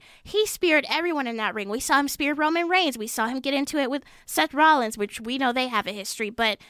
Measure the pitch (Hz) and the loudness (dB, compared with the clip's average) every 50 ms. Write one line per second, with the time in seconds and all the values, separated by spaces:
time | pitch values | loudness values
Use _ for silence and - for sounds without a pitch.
0 | _ - - - - - - 415 427 415 - - - 349 311 302 262 - - 302 | _ -16 -20 -20 -12 -4 0 0 0 0 0 0 2 4 4 4 2 2 -2 -2
1 | 339 349 330 294 262 240 233 226 220 202 180 220 202 196 202 254 - - 302 277 | 0 0 -2 -2 -2 -4 -4 -2 -2 -2 -2 -4 -4 -4 -4 -4 0 2 2 2
2 | 285 277 - - 302 285 294 285 302 311 330 339 349 339 359 370 359 302 254 233 | 2 2 -2 -2 -2 -2 0 0 0 0 2 0 0 2 2 2 2 2 -2 -4
3 | 214 226 - - 220 226 254 262 247 277 269 277 285 - - 302 277 240 269 285 | -6 -6 -4 -2 -2 -2 -2 -4 -2 -2 0 0 -2 -2 -2 -2 -2 0 -2 -4
4 | - - - - - - - - 311 320 - 269 311 311 311 285 240 214 226 220 | -6 -10 -20 -20 -14 -6 0 0 0 0 2 4 6 6 6 6 4 0 -2 -4
5 | 208 208 - - 226 226 254 269 277 247 240 254 254 254 240 214 202 - 214 208 | -6 -6 -6 -8 -8 -6 -4 0 0 0 0 0 -2 -2 -2 -2 -2 -4 -6 -8
6 | 190 - - - 226 208 233 - 233 220 202 - - - | -8 -8 -6 -6 -6 -6 -2 0 0 0 0 -2 -8 -20